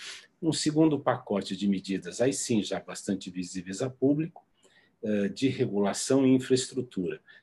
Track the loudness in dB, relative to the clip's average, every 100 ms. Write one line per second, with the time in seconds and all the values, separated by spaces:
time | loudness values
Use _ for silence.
0 | -16 -16 -18 -6 -2 0 2 4 4 4
1 | 0 0 0 -2 -2 -2 0 0 0 -4
2 | -4 0 0 0 0 0 0 -6 -8 -10
3 | -4 -4 -4 -8 -8 -8 -8 -6 -6 0
4 | 2 2 -2 -8 _ _ _ _ _ _
5 | -2 0 0 0 -2 0 0 2 0 0
6 | 2 4 6 4 4 2 2 -6 -6 -4
7 | -4 -6 _ -20